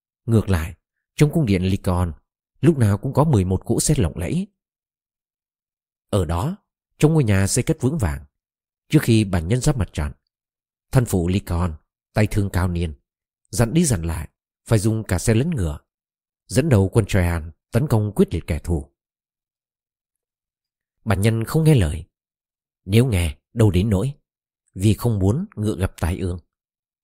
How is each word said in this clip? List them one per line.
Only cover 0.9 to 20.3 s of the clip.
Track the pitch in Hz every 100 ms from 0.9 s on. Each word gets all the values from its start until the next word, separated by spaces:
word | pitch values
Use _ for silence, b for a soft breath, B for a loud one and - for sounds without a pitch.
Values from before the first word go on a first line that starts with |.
| _ _ -
trong | 147
cung | 170 123
điện | 95
Lycaon, | 92 95 - 90 87 80 _ _ _ -
lúc | 147 147
nào | 107 101
cũng | 135
có | 123
mười | 156 117 92
một | 92 -
cỗ | 117
xe | - 147
lộng | 82 -
lẫy. | - 175 202 _ _ _ _ _ _ _ _ _ _ _ _ _ _ _ -
Ở | 104 80
đó, | 85 135 202 _ _ _ -
trong | 151
ngôi | 160
nhà | 113 98 98
xây | 127
cất | - 156
vững | 127 165
vàng, | 90 69 - _ _ _ _ _ -
trước | 151
khi | - 113
bản | 101 90 82
nhân | 123
ra | 147
mặt | 127 85
trận, | - 73 - _ _ _ _ _ _ _
thân | 131 117
phụ | 95 85
Lycaon, | 95 - 87 90 76 _ _ _
tay | - 104
thương | 107 101
cao | 90 90
niên, | 87 85 73 _ _ _ _ _
dặn | 95 120
đi | 151 170
dặn | 95
lại, | 82 78 - _ _ _ -
phải | 113
dùng | 110 110
cả | 107 90
xe | -
lẫn | 110 156
ngựa, | 151 82 73 _ _ _ _ _ _ -
dẫn | - 160
đầu | 107 95
quân | - 98
Troyan | 98 87 85 82 - _
tấn | 117 147
công | 110 107 98
quyết | 202
liệt | 82 -
kẻ | 76
thù. | - 82 - _ _ _ _ _ _ _ _ _ _ _ _ _ _